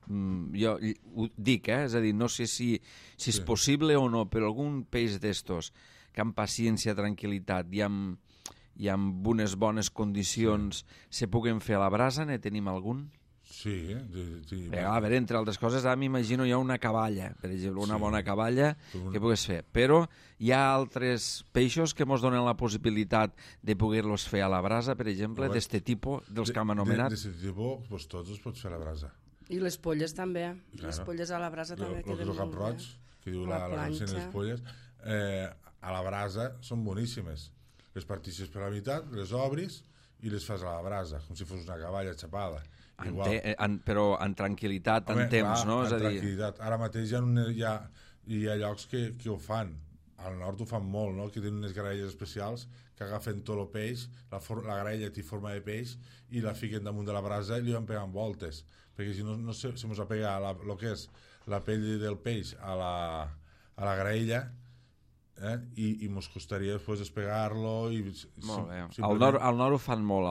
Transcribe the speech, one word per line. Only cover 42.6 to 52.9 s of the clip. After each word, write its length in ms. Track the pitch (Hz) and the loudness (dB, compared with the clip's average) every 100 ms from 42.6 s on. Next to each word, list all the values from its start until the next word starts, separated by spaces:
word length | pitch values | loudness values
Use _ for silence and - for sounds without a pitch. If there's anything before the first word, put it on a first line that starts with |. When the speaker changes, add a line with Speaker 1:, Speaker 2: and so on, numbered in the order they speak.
| 76 - - - | -10 -16 -20 -10
Speaker 1:
En 60 | 95 90 | -6 -2
Speaker 2:
Igual. 160 | 98 | 0
Speaker 1:
te-, 180 | 110 107 | 0 0
eh, 60 | 107 | 0
en, 220 | 104 104 | 2 0
però 340 | - 104 104 98 | 2 4 6 4
en 120 | 101 95 | 2 0
tranquil·litat, 720 | 98 98 107 98 113 110 101 | 0 0 0 0 4 2 4
Speaker 2:
Home, 140 | 110 | 2
Speaker 1:
en 60 | 120 | 4
temps, 340 | 117 104 117 | 4 4 4
Speaker 2:
clar, 20 | 107 | 4
Speaker 1:
no? 180 | 120 | 2
És 80 | 120 | 4
Speaker 2:
en 40 | 113 | 2
Speaker 1:
a 140 | 107 | 2
dir 100 | 98 | 0
Speaker 2:
tranquil·litat. 380 | 101 98 104 - | -2 -2 -4 -4
Ara 160 | 110 113 | -2 0
mateix 320 | 113 107 110 | 0 -2 0
hi 60 | 123 | 2
ha 60 | |
un, 120 | 123 120 117 | 4 4 4
hi 140 | 113 | 2
ha, 260 | 113 107 107 - - - - | 0 -2 -4 -18 -20 -16 -4
hi 200 | 107 107 | 0 0
ha 80 | 107 | 0
llocs 280 | 104 104 - | -2 -4 -4
que, 300 | 127 113 120 | -2 -2 -4
que 100 | 117 | -4
ho 120 | 95 | -4
fan. 320 | - 113 101 76 - - - - | -2 -2 -2 -6 -14 -20 -20 -12
Al 200 | 92 92 | -10 -6
nord 240 | 90 98 | -6 -6
ho 40 | 117 | -4
fan 180 | 117 98 | -2 -2
molt, 300 | 104 104 92 | 0 -2 -2
no? 100 | 104 | -4
Que 100 | 110 | -4
tenen 160 | 104 104 | -4 -4
unes 100 | 104 | -4
graelles 320 | 95 101 101 98 | -4 -4 -4 -6
especials 540 | - 101 104 101 120 - - - | -8 -10 -6 -6 -6 -10 -18 -20